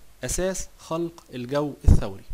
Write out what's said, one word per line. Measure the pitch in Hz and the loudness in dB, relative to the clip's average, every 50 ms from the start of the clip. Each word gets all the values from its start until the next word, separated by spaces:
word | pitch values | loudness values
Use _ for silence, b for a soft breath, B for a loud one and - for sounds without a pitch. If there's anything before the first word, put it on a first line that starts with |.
| - - - - - | -20 -20 -18 -12 -8
أساس | 123 - - 180 190 185 - - - - - | -6 -4 -2 -2 -4 -4 -6 -8 -12 -14 -20
خلق | - - 165 165 170 165 - - - - - | -10 -8 -6 -4 -4 -6 -8 -14 -20 -16 -12
الجو | 127 120 120 143 143 151 147 131 - - - | -12 -8 -4 -2 -2 -2 -2 -6 0 4 6
الثوري | - - 120 104 98 98 - - | 6 6 6 2 -6 -12 -12 -14